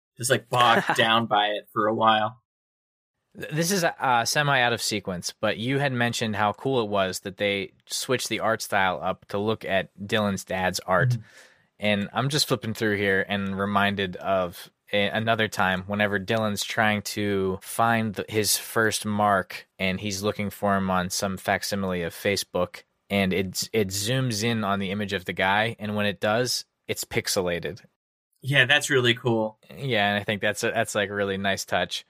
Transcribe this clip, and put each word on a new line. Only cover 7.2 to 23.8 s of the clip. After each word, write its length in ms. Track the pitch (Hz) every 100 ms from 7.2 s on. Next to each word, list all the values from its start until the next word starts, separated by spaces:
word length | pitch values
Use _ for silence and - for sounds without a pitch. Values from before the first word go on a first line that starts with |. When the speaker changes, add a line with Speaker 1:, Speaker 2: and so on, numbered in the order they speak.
Speaker 3:
that 160 | 101 92
they 360 | 104 98 92 _ -
switched 420 | - - 127 -
the 120 | 107
art 220 | 82 113
style 360 | - 104 95 82
up 220 | 85 92 -
to 100 | 101
look 260 | 107 110
at 260 | - 95 87 -
Dylan's 440 | 101 110 104 95
dad's 360 | - 92 92 92
art. 300 | - 92 127
Speaker 1:
Mm-hmm. 120 | 120 - - - _ _ _
Speaker 3:
And 300 | 104 101 101
I'm 160 | - 131
just 200 | 143 -
flipping 260 | 123 110
through 220 | 107 113 101
here 280 | 101 95 98
and 300 | 101 98 95
reminded 580 | 101 101 101 101 98 87
of 540 | 85 98 90 87 - _ _
a-, 160 | 104 101
another 400 | 107 113 113 107
time 360 | - 95 92 92
whenever 320 | 101 104 101
Dylan's 420 | 92 113 110 101
trying 380 | - - 107 104
to 560 | - - 104 98 95 92
find 520 | - - 117 113 110
the, 100 | 98 -
his 280 | 107 104 -
first 500 | - - 110 - 107
mark, 600 | 104 104 98 90 - - -
and 220 | 95 92
he's 220 | 104 95
looking 280 | 104 101 101
for 260 | - 104 98
him 140 | 95
on 180 | 92 90
some 260 | - 101 95
facsimile 680 | - 95 - 101 95 90
of 100 | 82
Facebook, 680 | - 104 98 - 90 90 - - _ -
and 240 | 101 95
it, 360 | 90 95 90 -
it 160 | 113